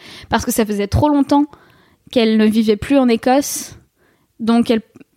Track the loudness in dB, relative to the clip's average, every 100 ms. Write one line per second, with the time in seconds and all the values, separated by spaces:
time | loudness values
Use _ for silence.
0 | -20 -20 -6 -4 -4 -2 -2 -2 -2 0
1 | 0 0 2 0 0 -6 _ _ _ _
2 | _ 0 0 2 2 2 0 -2 0 2
3 | 2 0 2 0 0 -8 -12 -18 _ _
4 | _ _ _ -10 -2 0 2 -2 -4 -20
5 | -20